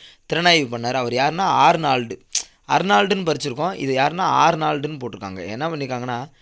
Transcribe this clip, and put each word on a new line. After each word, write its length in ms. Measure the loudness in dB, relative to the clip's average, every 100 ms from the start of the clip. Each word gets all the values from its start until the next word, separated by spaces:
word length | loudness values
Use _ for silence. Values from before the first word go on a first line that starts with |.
| -18 -20 -4
திறனாய்வு 520 | 2 4 4 2 -4
பண்ணாரு. 140 | -2
அவர் 200 | -2 0
யாருன்னா 340 | 0 0 2 2
ஆர்னால்டு. 720 | 6 6 4 2 0 -2 -10 _ -6 -6 _ -2
அர்னால்டுன்னு 640 | 0 4 2 2 0 -2
படிச்சிருக்கோம், 400 | -2 -4 -4 -4
இது 220 | -4 -2 0
யாருன்னா 300 | 0 0 0
ஆர்னால்டுன்னு 720 | 4 4 2 -2 -2 -6 -8
போட்டிருக்காங்க. 480 | -10 -10 -10 -10 -10
என்ன 220 | -6 -6
பண்ணிருக்காங்கன்னா, 640 | -6 -6 -6 -6 -8 -10 _